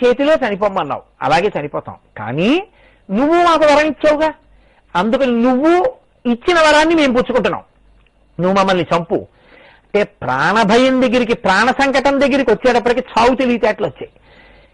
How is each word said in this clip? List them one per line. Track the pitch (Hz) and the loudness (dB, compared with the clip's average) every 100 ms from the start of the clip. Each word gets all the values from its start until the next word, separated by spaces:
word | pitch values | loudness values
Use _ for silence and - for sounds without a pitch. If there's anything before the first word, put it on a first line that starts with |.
| 247 | 0
చేతిలో | 240 285 | 0 0
చనిపోమన్నావు, | 311 240 196 208 190 151 113 - _ | 0 -2 -2 -4 -4 -6 -8 -10 _
అలాగే | 131 160 202 180 | -2 0 0 -4
చనిపోతాం, | 143 156 - 90 _ - | -8 -10 -12 -18 _ -14
కానీ | 107 135 190 330 403 _ _ _ _ | -8 -2 0 0 -4 _ _ _ _
నువ్వు | 196 285 339 | -4 0 2
మాకు | 349 320 | 2 2
వరం | 302 294 311 | 2 2 0
ఇచ్చావుగా, | 285 302 302 311 302 _ _ _ _ _ 175 | -2 0 0 -2 -4 _ _ _ _ _ -4
అందుకని | 208 254 262 | -2 0 0
నువ్వు | 233 240 254 311 349 440 - _ _ 247 | 0 0 2 2 2 0 -6 _ _ -4
ఇచ్చిన | 233 - 349 | -4 0 2
వరాన్ని | 311 294 311 330 | 4 4 2 2
మేము | 285 | 2
పుచ్చుకుంటున్నాం, | 247 - 247 196 131 - _ _ _ _ _ _ - | 0 0 -2 -2 -6 -12 _ _ _ _ _ _ -6
నువ్వు | 180 196 | -2 0
మమ్మల్ని | 190 185 160 170 | 0 0 0 -4
చంపు. | 165 170 | -2 -6
అంటే | 95 _ _ - - _ _ 202 | -6 _ _ -20 -20 _ _ -2
ప్రాణభయం | 208 _ 131 127 156 208 214 233 262 262 | -2 _ -6 -2 0 2 2 4 4 2
దగ్గరికి, | 254 247 226 | 0 0 -2
ప్రాణ | 233 196 190 233 | -2 0 0 0
సంకటం | 254 269 269 262 277 | 0 0 0 0 0
దగ్గరికి | 277 277 247 | 0 0 0
వచ్చేటప్పటికి | 208 254 240 226 240 | 0 2 0 0 -2
చావు | - - 240 262 | -2 0 2 2
తెలివితేటలు | 254 240 226 - 185 | 0 0 -2 -2 -6
వచ్చాయి. | - - _ _ - - - _ | -8 -18 _ _ -20 -20 -20 _